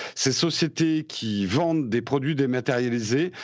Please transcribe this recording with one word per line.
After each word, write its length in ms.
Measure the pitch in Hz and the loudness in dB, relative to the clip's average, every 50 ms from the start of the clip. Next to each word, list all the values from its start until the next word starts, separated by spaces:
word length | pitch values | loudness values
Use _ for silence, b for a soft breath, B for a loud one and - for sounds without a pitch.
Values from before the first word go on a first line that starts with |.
| B B B | B B B
ces 160 | - - 135 | -2 0 0
sociétés 720 | 127 - - 165 151 - - 156 - - 160 160 160 156 147 | 2 2 0 0 0 0 -2 -2 0 2 2 2 2 0 -2
qui 400 | - - - - 113 104 101 98 | -6 -8 -6 -4 -2 0 0 0
vendent 440 | 92 95 139 175 170 165 160 143 117 | 2 2 2 2 2 2 0 0 0
des 120 | 104 120 | 0 -2
produits 340 | 113 - 131 143 147 - 160 | 0 0 0 0 0 0 0
dématérialisés 1000 | 135 139 131 127 127 120 - 131 123 127 123 117 120 113 104 117 139 165 185 180 B | 2 2 2 0 0 0 0 0 0 2 0 0 0 0 0 2 2 0 0 -4 B